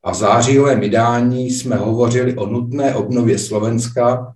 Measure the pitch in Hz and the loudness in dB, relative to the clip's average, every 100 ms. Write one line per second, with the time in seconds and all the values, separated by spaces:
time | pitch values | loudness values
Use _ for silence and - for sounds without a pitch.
0 | 101 92 104 117 123 135 139 120 101 113 | -6 -2 2 2 4 4 4 2 0 2
1 | 117 120 123 127 127 - 127 107 107 113 | 2 2 0 0 -4 -6 -4 -2 -2 0
2 | 120 123 123 120 101 120 120 139 135 127 | 2 2 0 -2 -4 -4 -4 -2 -2 -2
3 | 101 123 113 - - 107 117 117 117 - | -2 0 2 0 -2 -2 -2 -2 -4 0
4 | 120 127 - | 0 0 -6